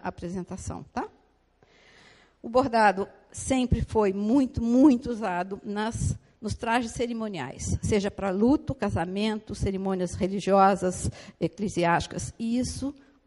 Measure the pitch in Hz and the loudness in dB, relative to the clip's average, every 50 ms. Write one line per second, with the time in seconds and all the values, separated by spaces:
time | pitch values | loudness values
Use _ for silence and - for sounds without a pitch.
0 | - 185 - - 180 170 190 185 175 - 185 - - - - - - - _ 247 | -6 -10 -10 -8 -10 -8 -8 -8 -8 -10 -12 -10 -10 -10 -10 -10 -14 -10 _ -10
1 | 381 440 - _ _ _ _ _ _ _ _ _ _ _ _ _ _ _ _ - | -10 -10 -14 _ _ _ _ _ _ _ _ _ _ _ _ _ _ _ _ -20
2 | - - - _ _ _ _ _ - 233 226 254 254 254 233 226 214 202 185 190 | -20 -20 -20 _ _ _ _ _ -12 0 0 2 2 4 4 4 4 4 4 2
3 | 196 - - _ _ _ - - - - 262 262 247 233 - 226 226 - - 220 | -4 -6 -10 _ _ _ -16 -12 -2 0 0 0 2 2 0 0 0 0 0 2
4 | 208 196 190 202 208 214 254 285 262 247 - - 233 233 240 254 277 302 247 240 | 2 2 0 0 0 2 4 4 2 2 -2 -2 0 4 6 8 8 8 6 6
5 | - 240 240 208 220 190 175 175 185 190 202 185 - 214 202 208 214 226 226 - | 0 -4 -6 -4 -4 -4 -2 -2 -4 -4 -8 -10 -8 -6 -4 -4 -4 -4 -4 -2
6 | - - - - - _ _ _ - 208 - - 240 233 226 254 233 226 - 247 | -2 -4 -4 -4 -10 _ _ _ -8 -8 -8 -6 -2 0 0 0 0 -2 -4 -4
7 | 233 240 233 226 220 214 196 156 123 131 - - - - - - - - 220 202 | -4 -4 -4 -6 -6 -6 -6 -6 -8 -8 -10 -8 -4 -4 -4 -2 0 2 2 2
8 | 190 202 - - 190 196 185 202 226 247 302 - - - - - 208 208 - 180 | 2 0 -4 -4 -4 -2 0 2 4 4 4 2 0 -6 -6 -4 -4 -2 -2 -2
9 | 170 180 190 202 214 220 214 214 214 - - - - 202 196 185 190 190 190 180 | -2 -2 -2 -2 -2 -2 -2 -4 -6 -10 -6 -4 -2 -2 -2 -2 -2 -2 -2 -2
10 | 180 175 - - 185 180 196 202 - 185 196 196 190 196 196 185 180 185 180 - | -2 -4 -2 -4 -4 -2 -2 -2 0 4 6 6 6 6 6 2 0 -2 -2 -2
11 | - - - - - - - _ 175 160 - - 208 180 - 170 170 170 175 - | -6 -6 -6 -8 -16 -20 -6 _ -4 -4 -4 -4 -6 -4 -2 0 2 2 2 2
12 | - - - 180 - - - - 233 226 240 247 247 254 - - 254 277 285 - | 0 -4 -8 -8 -8 -10 -8 -8 -4 -2 -2 -2 -2 -2 -6 -6 -8 -8 -8 -10
13 | _ _ _ _ _ | _ _ _ _ _